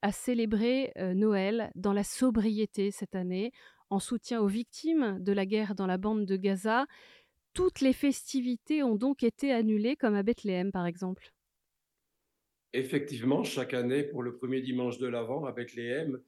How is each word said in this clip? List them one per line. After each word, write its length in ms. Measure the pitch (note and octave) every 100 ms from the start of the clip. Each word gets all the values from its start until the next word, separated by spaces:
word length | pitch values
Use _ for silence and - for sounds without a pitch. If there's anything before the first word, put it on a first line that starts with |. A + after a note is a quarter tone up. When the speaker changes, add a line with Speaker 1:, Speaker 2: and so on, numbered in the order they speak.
Speaker 1:
à 100 | G#3
célébrer, 800 | - - A#3 A3+ G#3+ A#3 C4 C4+ -
euh, 160 | F#3
Noël 560 | F#3 G#3+ G3 F#3+ A3+ G#3+
dans 200 | - G3+
la 100 | G3+
sobriété 840 | G3+ - B3+ A3+ G#3+ G#3+ G#3 - G3
cette 240 | - G3
année, 360 | F#3+ F3+ F#3 A#3 - - _ _
en 100 | G3
soutien 440 | - A#3 - A#3
aux 40 | G3+
victimes 680 | G#3+ A#3+ - D#4 D#4+ A3+ F#3+
de 120 | F#3
la 140 | G3+ F#3+
guerre 280 | G#3+ G#3
dans 120 | G3 F#3
la 100 | F#3
bande 300 | G#3 A3 G3
de 100 | F#3+
Gaza. 480 | G3 F#3+ G#3+ A#3 C#4 - - - _ _ _
Toutes 300 | - F#4 -
les 100 | C4+
festivités 880 | B3+ C#4+ - - C4+ B3 A#3+ - D4+
ont 140 | C4 G#3
donc 260 | C4 C4+
été 300 | A#3 - C#4
annulées, 420 | A#3 A3 G#3+ A3+
comme 220 | D4 A3+ G#3
à 80 |
Bethléem, 480 | G3 A#3+ G3+ F3+ G3
par 140 | F#3 F3
exemple. 460 | E3+ F#3 F#3+ - _ _ _ _ _ _ _ _ _ _ _ _ _ _
Speaker 2:
Effectivement, 720 | B2+ C3 C#3+ - B2 B2 C3+
chaque 300 | - C#3+ B2
année, 280 | B2+ B2 C#3
pour 220 | C#3+ C3
le 100 | A#2+
premier 260 | - B2+ C3
dimanche 380 | B2+ B2 B2 A#2+
de 80 | B2+
l'Avent, 380 | A#2+ A2+ C#3+
à 80 | C#3
Bethléem, 680 | A#2+ A#2+ A#2+ A#2+ C#3 D#3+ B2+